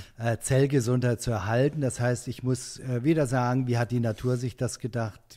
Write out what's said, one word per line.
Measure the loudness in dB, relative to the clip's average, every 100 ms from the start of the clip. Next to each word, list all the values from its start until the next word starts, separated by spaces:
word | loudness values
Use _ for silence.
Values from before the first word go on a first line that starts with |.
| -8 -6
äh, | -2 -2
Zellgesundheit | 0 2 4 4 2 2 2 0
zu | -2
erhalten. | -2 0 2 2 2
Das | -2 0
heißt, | 0 -2 -4
ich | -6
muss, | -2 -2 -4 -12
äh, | -6 -2
wieder | 2 2 2
sagen, | 2 2 2 2
wie | 0
hat | 0
die | 0
Natur | 0 0 -2 -2
sich | -2 -4
das | -6 -4
gedacht? | -6 -4 -4 -8 _